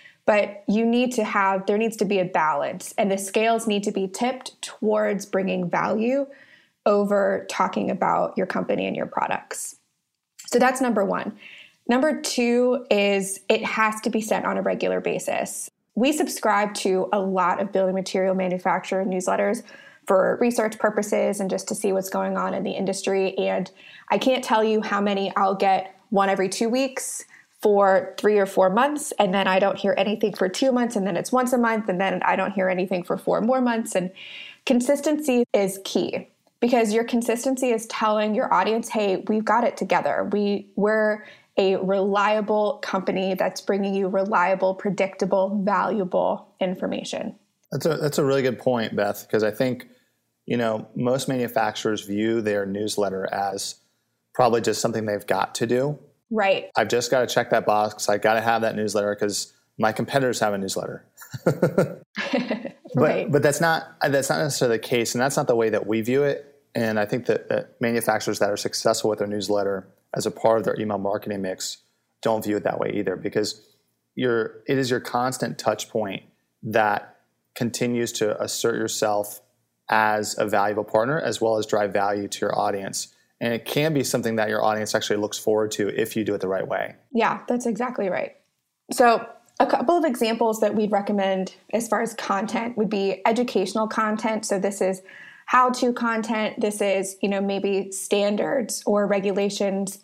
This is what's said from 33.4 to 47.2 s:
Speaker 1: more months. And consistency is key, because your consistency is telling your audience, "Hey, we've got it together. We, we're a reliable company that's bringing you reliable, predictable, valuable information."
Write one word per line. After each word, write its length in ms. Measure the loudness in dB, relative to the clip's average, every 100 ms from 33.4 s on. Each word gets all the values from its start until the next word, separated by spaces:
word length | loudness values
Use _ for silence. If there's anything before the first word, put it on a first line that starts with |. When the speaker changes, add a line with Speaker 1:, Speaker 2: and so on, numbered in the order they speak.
Speaker 1:
more 200 | 2 2
months. 340 | 2 0 -2
And 160 | -4 -4 -8 -20 -18 -20 -10 0
consistency 800 | 2 2 0 2 0 2 2 2
is 240 | 0 -2 -4
key, 440 | -4 -2 -2 -6 -10 _ _ -4
because 340 | 2 2 2
your 120 | 2
consistency 640 | 0 -2 0 0 0 0 0
is 160 | 0 -4
telling 480 | -2 0 2 0
your 180 | 0 2
audience, 360 | 2 2 0 -2
"Hey, 340 | -2 0 0 0
we've 160 | -2
got 180 | 2 2
it 140 | 2 -2
together. 520 | 0 0 2 -2 0
We, 360 | 0 0 -2 -4
we're 500 | 0 2 4 2 0 -6 -20 _ 2
a 200 | 2 2
reliable 1040 | 2 0 2 2 2 2 0 0 0 -2
company 560 | -4 -4 -2 -2 -2
that's 260 | 0 -2 -4
bringing 340 | -2 -2 0
you 140 | 0 0
reliable, 640 | 0 2 2 2 2 0
predictable, 880 | 0 -2 0 -2 0 0 2 0 0
valuable 880 | 2 4 2 0 0 2 2 0 -6 -4
information." 800 | -4 -2 -4 -4 -6 -6